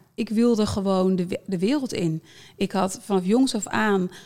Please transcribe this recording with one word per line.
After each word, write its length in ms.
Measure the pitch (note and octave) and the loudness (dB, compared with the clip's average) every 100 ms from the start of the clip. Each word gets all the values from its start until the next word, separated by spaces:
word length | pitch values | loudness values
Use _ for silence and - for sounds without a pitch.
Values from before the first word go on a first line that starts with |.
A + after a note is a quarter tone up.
| _ - | _ -8
ik 140 | A3 | -4
wilde 360 | A3 A#3+ A3 G#3 | 2 2 2 0
gewoon 500 | - G3 F#3+ F#3 F#3 | 0 0 2 2 0
de 120 | F3+ | -2
we-, 140 | - - | -6 -6
de 140 | F#3+ | -2
wereld 340 | G3 D4 C4 | 0 0 -2
in. 300 | - E3+ D#3+ - - - - | -2 -2 -2 -8 -20 -20 -6
Ik 160 | G3 | -4
had, 280 | F#3+ F#3+ - | 0 -2 -4
vanaf 240 | - G3 F3+ | -2 0 2
jongs 300 | A#3 C4 G#3+ | 4 2 0
af 120 | - | -4
aan 440 | A3 A3 G3 F3+ - | 0 2 2 0 -6